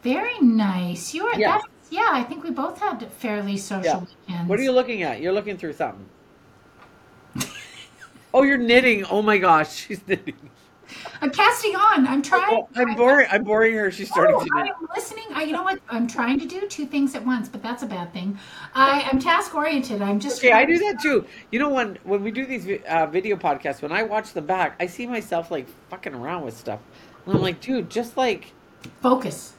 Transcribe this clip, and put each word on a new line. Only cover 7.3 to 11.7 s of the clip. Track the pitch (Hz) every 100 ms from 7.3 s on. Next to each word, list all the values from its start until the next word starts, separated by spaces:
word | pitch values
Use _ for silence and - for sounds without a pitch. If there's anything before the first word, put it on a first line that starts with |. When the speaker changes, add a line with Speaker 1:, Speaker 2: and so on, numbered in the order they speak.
| -
Speaker 2:
<laughs> | - - - - - - - - _ 262
Oh, |
you're | 277 277
knitting. | 233 240 254 214 190
Oh | 196
my | 214 208
gosh, | 185 160 156
she's | - - 202 -
knitting. | 190 - - 151 _ _ _ - - - -
Speaker 1:
I'm | 294
casting | - 427 480 440